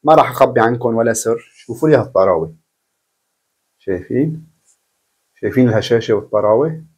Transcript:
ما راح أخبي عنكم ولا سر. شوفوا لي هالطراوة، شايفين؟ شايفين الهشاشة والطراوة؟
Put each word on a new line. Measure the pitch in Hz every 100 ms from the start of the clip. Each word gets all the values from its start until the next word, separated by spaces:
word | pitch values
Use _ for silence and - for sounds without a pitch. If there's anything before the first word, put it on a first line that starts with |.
ما | 151 156
راح | 123
أخبي | - 131 120
عنكم | 113 120 123 113
ولا | 117
سر. | 110 113 - - _
شوفوا | - 110 156
لي | 139
هالطراوة، | 104 92 95 85 80 - _ _ _ _ _ _ _ _ _ _ _ _
شايفين؟ | - 87 - 120 160 160 - _ _ _ _ _ _ _ _ _
شايفين | 107 127 127
الهشاشة | 107 - 117 113
والطراوة؟ | 104 - 104 104 113 156 160 -